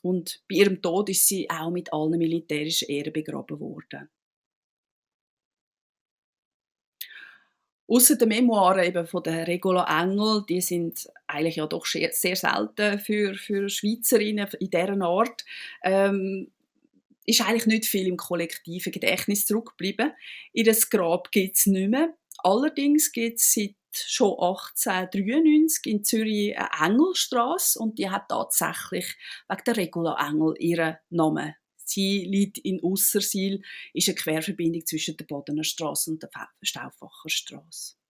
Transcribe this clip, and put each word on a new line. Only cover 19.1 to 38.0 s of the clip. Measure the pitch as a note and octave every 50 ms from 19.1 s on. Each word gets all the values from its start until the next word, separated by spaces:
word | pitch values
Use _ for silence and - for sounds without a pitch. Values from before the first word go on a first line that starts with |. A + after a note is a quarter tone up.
| F3+ F#3 - - G3+ G3+ -
zurückgeblieben. | - G#3 A3+ A3+ - _ - - F#3+ F#3+ - A#3 D#4 - - - - - - - - _
Ihr | - A3+ A3 A3 A3 - -
Grab | - G3 F3 E3 E3+ F3+ - -
gibt's | - G#3 F#3 F#3+ - - -
nicht | G3 G3 F#3+ F#3+ G3+
mehr. | A#3 C4+ E4 E4 D#4+ _ _ _ -
Allerdings | - - F3+ G3 A#3 C#4 D#4 D4+ C#4+ C#4 C#4+ D4 D4+ D4+ -
gibt's | - A#3 A3+ A#3 A#3 - - -
seit | - A3+ G#3 G3+ - _ _ _
schon | - - - - - - A#3+ G3 - -
achtzehnhundertdreiundneunzig | F3+ F3 F#3+ F#3+ - - - - - A#3 F#3+ F#3 F#3 F#3 - G3 F#3+ G#3 B3 D#4 E4 D#4 D4+ D4+ D#4 D#4+ - - -
in | - G#3+ G#3 G#3
Zürich | - - A3 A3 A3 G#3+ G#3 G3+ G#3 -
eine | - F#2 - - - D#3 F3 G#3
Engelstrasse | B3+ E4 F#4+ F4+ - - - C4 A#3+ A#3 B3+ E4+ F#4+ - - - -
und | A3+ A3 A3
die | - G3
hat | F#3+ F#3+ G#3 - -
tatsächlich | - - F#3+ - - - - - - - - - F#3 F3+ F3+ - - - - - - - _
wegen | - G3 F#3+ -
der | - A#3
Regula | A3 F3+ D#3 - E3+ E3 D#3+ - - D3 C#3+
Engel | D3+ D#3 D#3+ D#3 D#3 -
ihren | - E3+ E3+ E3 E3 D#3+ D#3+ - _ _
Namen. | E3+ E3+ D#3 D#3 D#3 D3 C#3+ D3+ D#3 _ _ _ _
Sie | _ - - - G3+ F#3+ F#3+ G3+ G3+ F3+
liegt | F3+ G3 G3 G3+ G3 - -
in | _ G3+ F#3 - -
Aussersil, | F3 F#3+ F#3+ - - - G3+ G3 - - G3 F#3+ G3 G3 G3 - - - - - - _
ist | - -
eine | - F3
Querverbindung | - - D#3+ D#3 D#3+ D#3 G3+ E3 D#3 E3+ E3 E3 E3 -
zwischen | - D#3+ D#3 - - D#3
der | - D#3+
Badener | - D3+ C#3+ C#3 - D3 D#3 D#3
Strasse | - - - E3 D3 D3 - - E3
und | D#3+ D#3
der | - -
Fe-, | - - - - _ _
Stauffacher | - - - B2+ B2 - - _ - - - - - D#3
Strasse. | - - - - - - D3+ E3 - - - - _ _